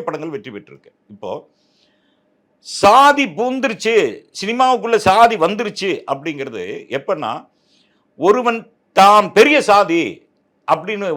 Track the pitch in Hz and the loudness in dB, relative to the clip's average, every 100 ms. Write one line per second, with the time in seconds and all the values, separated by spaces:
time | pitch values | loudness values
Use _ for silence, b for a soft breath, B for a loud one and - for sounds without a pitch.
0 | 240 151 160 139 104 101 - 69 _ _ | -4 -8 -10 -12 -14 -18 -20 -20 _ _
1 | _ 101 98 147 - _ _ _ _ _ | _ -16 -12 -12 -14 _ _ _ _ _
2 | _ _ _ _ _ _ - - 202 240 | _ _ _ _ _ _ -16 -2 4 6
3 | 277 277 254 151 247 262 240 220 220 226 | 6 4 -2 -4 -6 -4 -6 -4 -2 0
4 | 139 101 - - 196 240 262 247 220 226 | 0 -4 -16 -12 -6 0 0 0 0 -2
5 | 190 196 233 220 160 208 214 - 202 156 | 2 4 4 4 -2 -2 -8 -6 -6 -6
6 | - 139 160 143 131 110 90 87 - 135 | -6 -8 -8 -10 -10 -10 -10 -12 -8 -8
7 | 170 175 117 131 - _ _ _ _ _ | -6 -6 -6 -8 -12 _ _ _ _ _
8 | _ - 180 240 240 226 - _ _ - | _ -4 0 2 0 -4 -8 _ _ 4
9 | 196 208 196 196 269 294 214 202 185 170 | 6 6 4 4 4 4 2 2 2 0
10 | 123 85 _ _ _ _ - 156 180 208 | -4 -8 _ _ _ _ -4 -2 -2 -6
11 | 190 | -6